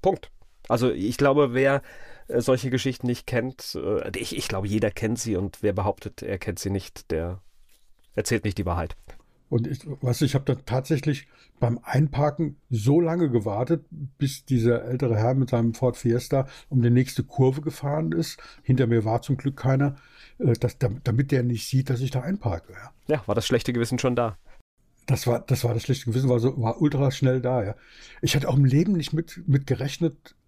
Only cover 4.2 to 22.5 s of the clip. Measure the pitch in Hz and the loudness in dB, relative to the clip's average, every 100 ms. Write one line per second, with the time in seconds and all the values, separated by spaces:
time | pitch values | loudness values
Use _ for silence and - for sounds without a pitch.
4.2 | - 185 - 101 101 107 98 - 110 120 | -6 -6 -4 -4 -2 0 0 -2 -4 -2
5.2 | 117 95 98 - 104 101 101 - 104 - | -2 -2 -4 -2 -2 0 -2 -4 -10 -12
6.2 | - 95 - 92 98 98 - - - 80 | -8 -8 -6 -6 -4 -4 -6 -18 -6 -4
7.2 | 85 95 - _ - _ _ - _ - | -4 -8 -14 _ -20 _ _ -20 _ -6
8.2 | - 110 104 95 92 85 82 - - - | -2 -2 -2 -4 -4 -4 -4 -8 -16 -20
9.2 | _ _ _ 123 117 139 165 135 127 120 | _ _ _ -4 -2 -6 -10 -6 -4 0
10.2 | 143 139 - - - 127 131 156 151 143 | 0 0 -2 -4 -2 -4 -2 -2 0 -4
11.2 | - _ _ _ 120 117 - 127 151 135 | -8 _ _ _ -2 -2 -2 0 2 2
12.2 | 147 147 156 - _ 117 107 151 165 170 | -2 0 -6 -6 _ 0 4 4 4 2
13.2 | 160 120 107 101 127 160 - - 139 _ | 2 2 0 -2 0 -2 -2 -14 -14 _
14.2 | 139 - - 127 113 117 120 127 131 110 | -4 -4 0 2 4 2 0 -2 0 2
15.2 | 113 131 127 120 117 113 127 117 120 117 | 2 2 2 2 2 2 0 0 0 0
16.2 | - 139 135 - - 131 117 120 131 - | 2 -2 -2 -8 -2 2 6 4 2 -2
17.2 | 127 - 131 135 151 139 143 147 160 165 | -6 2 2 2 -6 -6 -4 -2 -2 -2
18.2 | 160 - - - - 127 123 113 107 117 | -4 -8 -20 -12 0 2 4 2 2 -2
19.2 | - 135 139 135 131 135 143 139 - - | -2 -4 -2 -4 0 2 0 -2 -18 -20
20.2 | - - 180 117 123 - 120 120 - 110 | -20 -2 0 2 0 0 -2 -2 -2 0
21.2 | 139 135 123 113 - 131 131 123 131 127 | 2 0 0 -2 0 -2 0 -2 -2 -4
22.2 | 156 196 - | -4 -4 -4